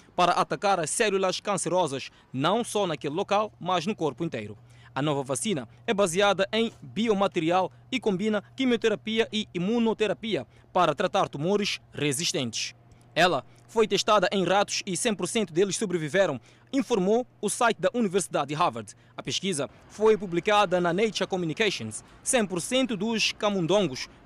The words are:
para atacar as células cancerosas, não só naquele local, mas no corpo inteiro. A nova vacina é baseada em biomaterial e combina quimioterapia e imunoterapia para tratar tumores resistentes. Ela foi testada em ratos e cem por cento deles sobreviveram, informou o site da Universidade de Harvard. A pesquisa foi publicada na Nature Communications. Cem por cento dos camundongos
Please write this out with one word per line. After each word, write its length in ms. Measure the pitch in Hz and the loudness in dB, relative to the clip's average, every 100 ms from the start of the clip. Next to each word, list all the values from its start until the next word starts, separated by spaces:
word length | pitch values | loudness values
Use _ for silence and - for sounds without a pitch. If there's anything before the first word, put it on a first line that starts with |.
| - - | -8 0
para 160 | 175 | 2
atacar 480 | 175 180 160 202 190 | 2 0 0 0 0
as 120 | 156 | 0
células 500 | - 220 196 190 180 | 0 2 2 0 -2
cancerosas, 680 | - 196 165 180 165 131 - - _ | -4 -4 0 0 0 -2 -10 -18 _
não 320 | 127 151 220 | -2 0 0
só 240 | 226 214 190 | 0 -2 -2
naquele 280 | 151 151 156 | -4 -6 -4
local, 360 | 202 202 214 - | 0 0 -2 -6
mas 260 | 170 180 156 | -2 -2 -2
no 80 | |
corpo 300 | 220 156 117 | -2 -4 -4
inteiro. 340 | 170 120 104 104 - - - - | -6 -6 -10 -14 -20 -20 -12 -4
A 40 | |
nova 220 | 147 139 | -2 -2
vacina 440 | 135 135 220 170 117 - - | -2 -4 -2 -4 -6 -10 -4
é 80 | |
baseada 540 | 208 202 170 202 185 190 | 0 0 2 2 2 0
em 180 | 214 226 - | 0 -2 -6
biomaterial 880 | 139 117 233 196 196 190 160 180 175 - - | -10 -2 0 2 0 0 0 0 0 -6 -8
e 80 | 262 | -4
combina 420 | 220 185 214 214 - - | 0 0 0 -2 -4 -2
quimioterapia 720 | 262 233 226 208 - 220 220 | 0 2 0 0 -2 -2 0
e 160 | 214 214 | -2 -4
imunoterapia 920 | 180 180 240 226 208 214 175 226 170 117 - - | -4 0 0 0 0 -2 -2 -4 -4 -4 -14 -4
para 240 | 185 170 147 | 2 2 2
tratar 320 | 185 202 156 | 0 0 0
tumores 540 | 147 160 202 202 - - | -2 0 0 0 -6 -10
resistentes. 840 | - 147 131 170 175 123 - - - - - - | -4 -2 0 -2 -2 -4 -4 -8 -10 -20 -20 -6
Ela 300 | - 180 143 - - - | 2 2 2 -4 -16 -4
foi 220 | 226 220 | 0 2
testada 400 | 196 - 214 185 | 2 2 4 4
em 140 | 202 170 | 2 2
ratos 360 | 190 202 - - | 2 2 -2 -4
e 100 | 175 | -2
cem 180 | 240 | -2
por 140 | 202 180 | -2 -2
cento 240 | 233 208 | -2 -2
deles 240 | 160 202 165 | 0 0 0
sobreviveram, 640 | 214 180 156 170 185 131 - - - | -2 -2 0 2 2 0 -8 -20 -6
informou 560 | 269 233 226 180 226 254 _ | -2 0 2 2 2 0 _
o 80 | 208 | -4
site 280 | - 233 - | 2 0 2
da 120 | 180 | 0
Universidade 540 | 240 214 185 - 175 139 | 2 0 0 -2 -2 -2
de 60 | |
Harvard. 400 | 147 170 117 104 - - - | 0 0 -2 -10 -16 -20 -14
A 40 | |
pesquisa 480 | - 127 190 160 107 - - | -6 -4 -2 -2 -4 -10 -18
foi 280 | - 220 214 | 2 4 4
publicada 640 | 202 170 185 208 202 180 | 0 -2 2 4 4 2
na 140 | 175 | 2
Nature 340 | 170 220 - 185 | 2 0 0 -4
Communications. 720 | 185 170 147 214 - 110 - - - | -2 -2 0 -2 -2 -8 -12 -16 -10
Cem 220 | - 254 196 | 0 0 2
por 160 | 175 | -2
cento 340 | - 254 262 214 | -2 0 0 -2
dos 380 | 214 226 - | -2 0 -2
camundongos 760 | - 208 196 160 196 175 127 - - | -2 -2 0 2 2 2 -4 -12 -16